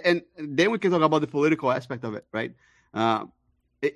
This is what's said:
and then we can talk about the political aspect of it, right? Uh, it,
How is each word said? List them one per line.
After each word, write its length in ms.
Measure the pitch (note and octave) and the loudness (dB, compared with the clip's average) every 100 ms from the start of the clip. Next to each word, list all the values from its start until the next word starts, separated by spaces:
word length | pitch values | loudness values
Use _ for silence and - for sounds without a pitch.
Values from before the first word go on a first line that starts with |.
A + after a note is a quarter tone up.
| F3 | 2
and 160 | F3 - E3+ | 0 -4 -14
then 320 | D3+ C#3 G3 | -6 0 2
we 80 | A3 | 2
can 140 | F#3+ | 0
talk 100 | F3+ | 2
about 200 | D#3 D#3 | 4 2
the 40 | C#3+ | 0
political 460 | C#3+ D3+ D#3 C#3 | 0 0 0 0
aspect 320 | C3 B2 B2 | -2 -4 -10
of 100 | A#2+ | -8
it, 100 | G#2 - | -10 -8
right? 220 | A2 B2 - _ _ _ | -6 -6 -10 _ _ _
Uh, 320 | G#2+ A2+ G#2+ - _ _ _ _ - | -2 0 0 -4 _ _ _ _ -4
it, 140 | D3 | -4